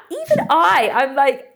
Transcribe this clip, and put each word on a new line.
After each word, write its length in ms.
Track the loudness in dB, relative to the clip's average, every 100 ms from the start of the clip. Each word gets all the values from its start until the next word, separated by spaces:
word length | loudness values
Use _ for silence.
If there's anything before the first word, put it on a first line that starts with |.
| -10
even 360 | -8 -2 -2 0
I, 400 | 2 2 2 2
I'm 200 | 0 -2
like, 380 | 0 0 -2 -6